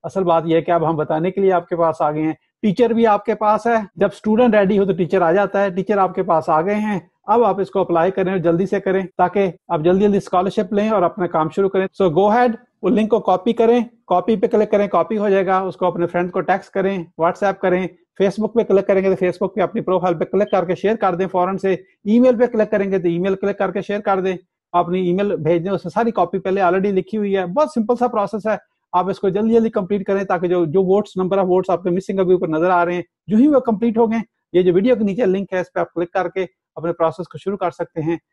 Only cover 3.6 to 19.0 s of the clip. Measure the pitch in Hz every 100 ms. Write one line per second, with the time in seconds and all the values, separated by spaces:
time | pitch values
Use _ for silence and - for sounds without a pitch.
3.6 | 233 226 208 - 196 - 214 220 247 208
4.6 | 190 202 196 180 170 190 170 190 196 196
5.6 | 202 185 185 202 185 190 185 160 156 156
6.6 | 175 208 214 196 - _ - 226 220 190
7.6 | 190 196 180 170 175 190 185 190 170 170
8.6 | 190 202 196 190 180 - 175 202 196 -
9.6 | - 170 160 190 208 202 - 180 190 -
10.6 | 202 202 214 214 170 185 175 165 156 175
11.6 | 196 196 190 - 190 151 202 233 247 226
12.6 | _ _ 185 208 214 220 - 185 240 226
13.6 | 226 240 226 _ - 180 180 214 214 214
14.6 | 208 202 202 180 214 220 208 196 190 190
15.6 | 190 170 180 175 170 180 180 185 175 190
16.6 | - 196 190 196 165 - 165 180 202 190
17.6 | 190 180 180 - _ - 196 190 214 233
18.6 | 214 196 196 190